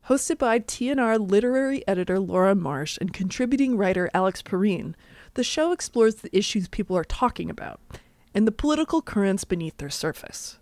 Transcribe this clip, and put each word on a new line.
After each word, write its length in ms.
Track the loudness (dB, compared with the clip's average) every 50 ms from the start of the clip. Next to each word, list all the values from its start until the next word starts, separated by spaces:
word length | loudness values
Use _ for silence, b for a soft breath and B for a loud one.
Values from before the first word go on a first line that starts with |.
| _
Hosted 300 | 2 0 0 2 -2 -2
by 220 | 0 2 2 2 2
T 320 | 0 -4 -8 -4 -2 -2
N 80 | 0 0
R 180 | 2 2 2
literary 680 | 0 2 2 2 4 4 4 2 2 2 0 -2 -2 -2 -2
editor 320 | -2 -2 0 0 0 0
Laura 340 | 0 0 2 4 4 4 4
Marsh 440 | 2 0 -2 -4 -4 -4 -6 -6 -6
and 100 | -6 -6
contributing 680 | -4 -4 -6 -6 -2 -2 0 0 2 2 2 2 2 2
writer 320 | 2 2 2 2 0 0
Alex 300 | 2 2 2 2 0 -2
Perrine, 520 | -8 -4 0 2 2 2 2 0 -4 -10 -12 B B B B B B B
the 100 | B -4
show 300 | -2 -2 0 0 2 2
explores 440 | 0 -2 -4 -4 2 4 4 4 4
the 200 | 0 -10 0 0
issues 320 | 0 0 2 -2 -2 -4 -2
people 260 | -4 -6 -4 -2 -2
are 100 | -2 -2
talking 440 | _ -2 0 0 -2 0 -4 -8 -8
about 320 | -8 -10 -12 -12 -12 -16 -18 -20 B B B B B B B B 0
and 120 | 2 2
the 60 | 2
political 480 | 2 2 0 2 2 2 0 0 0 -2
currents 440 | -2 0 -2 0 2 2 0 -2 -2
beneath 340 | -4 -4 -4 -4 -8 -10 -12
their 100 | -12 -10
surface. 720 | -8 -6 -4 -6 -6 -6 -14 -16 -14 -14 -14 -14 -16 _